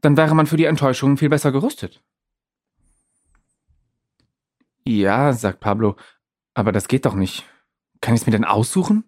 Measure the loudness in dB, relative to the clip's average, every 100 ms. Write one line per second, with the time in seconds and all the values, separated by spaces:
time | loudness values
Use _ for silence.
0 | 4 4 4 2 2 2 0 2 0 0
1 | 0 0 0 0 0 0 -4 -6 -14 _
2 | _ _ _ _ _ _ _ _ _ _
3 | _ _ _ _ _ _ _ _ _ _
4 | _ _ _ _ _ _ _ _ -4 0
5 | 0 2 0 0 -4 -4 -4 -2 -2 -4
6 | -16 _ _ _ _ -4 -2 -2 -2 -2
7 | -2 -2 -4 -6 -18 _ _ _ _ _
8 | -2 0 2 0 0 0 0 -2 0 -2